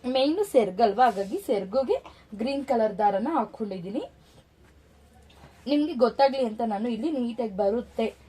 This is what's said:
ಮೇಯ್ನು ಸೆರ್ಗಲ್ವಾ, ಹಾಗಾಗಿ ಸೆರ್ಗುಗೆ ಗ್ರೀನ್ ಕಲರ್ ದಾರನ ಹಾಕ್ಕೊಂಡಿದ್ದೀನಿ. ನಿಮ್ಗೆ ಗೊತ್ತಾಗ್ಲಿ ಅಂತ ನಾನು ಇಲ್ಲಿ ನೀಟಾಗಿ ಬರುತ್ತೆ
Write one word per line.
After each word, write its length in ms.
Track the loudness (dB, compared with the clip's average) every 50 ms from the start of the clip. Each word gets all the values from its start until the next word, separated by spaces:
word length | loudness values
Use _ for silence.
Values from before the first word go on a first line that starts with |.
| -6
ಮೇಯ್ನು 360 | -2 0 2 2 2 2 0 -2 2
ಸೆರ್ಗಲ್ವಾ, 540 | 4 2 2 2 2 2 2 2 4 4 4
ಹಾಗಾಗಿ 320 | 4 4 0 -6 -4 -6 -8 -2
ಸೆರ್ಗುಗೆ 560 | -2 -2 -2 -2 -2 -2 -2 0 0 -2 -2 -2 -12 -20 -20 -20 _ -8
ಗ್ರೀನ್ 300 | -6 -4 -2 -2 -4 -2
ಕಲರ್ 320 | 0 0 2 2 0 0
ದಾರನ 300 | 2 2 2 2 2 -2 0
ಹಾಕ್ಕೊಂಡಿದ್ದೀನಿ. 720 | 0 -2 -2 -2 -6 -10 -8 -8 -8 -10 -10 -6 -6 -8 -8 -8 -14 -20 -20 -20 -20 -20 -20 _ _ _ -20 -20 _ -20 _ _ -20 _ -20 -20 _ -20 -20 -20 -20 -20 -20 -20 -20 -14 -2
ನಿಮ್ಗೆ 260 | 0 2 2 2 0 2
ಗೊತ್ತಾಗ್ಲಿ 520 | 2 2 2 6 4 4 4 4 2 -2
ಅಂತ 160 | -2 -2 -2 -2
ನಾನು 240 | -2 -2 -2 -2 -2
ಇಲ್ಲಿ 220 | -2 -2 -2 -2
ನೀಟಾಗಿ 460 | -2 -2 -4 -4 -4 -4 -6 -6 -2
ಬರುತ್ತೆ 560 | 0 0 0 0 0 -4 -6 -4 -4 -4 -4 -4 -8 -20